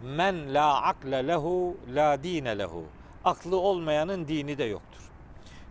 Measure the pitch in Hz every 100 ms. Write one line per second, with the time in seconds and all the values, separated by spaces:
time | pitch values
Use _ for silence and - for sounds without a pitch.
0 | 123 147 190 180 143 139 151 135 170 -
1 | 135 131 131 170 151 180 180 - 123 131
2 | 151 143 165 170 131 104 95 82 78 -
3 | - - - 170 170 185 190 180 160 151
4 | 160 190 151 156 143 143 120 95 - -
5 | - - - - - - -